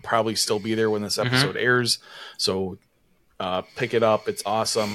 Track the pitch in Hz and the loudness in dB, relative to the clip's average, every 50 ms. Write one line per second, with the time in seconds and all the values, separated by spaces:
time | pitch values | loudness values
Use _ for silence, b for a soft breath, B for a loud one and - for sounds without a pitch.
0 | - - 117 113 110 113 107 - - - 110 104 98 110 110 110 113 110 107 104 | -4 0 2 2 2 2 0 -2 0 0 -2 -2 -2 -2 0 0 2 2 2 0
1 | 104 98 - 110 107 123 127 127 143 123 - - 113 123 123 123 120 113 - B | -2 -2 -2 -2 0 2 2 2 2 2 0 0 2 2 4 4 2 0 -2 B
2 | B B B B B B B B - 104 95 95 95 92 90 - _ _ _ _ | B B B B B B B B -2 -2 0 -2 -2 -4 -8 -12 _ _ _ _
3 | _ _ _ _ _ _ _ - 98 90 92 92 - - - - 127 117 123 113 | _ _ _ _ _ _ _ -8 -6 -4 -4 -4 -4 -6 -6 -6 -4 -2 0 2
4 | 113 110 107 104 - 110 95 - - 98 107 110 110 - - 113 107 104 104 | 4 4 4 2 0 -2 -6 -4 -4 -2 -2 0 0 0 0 -2 -2 -2 -4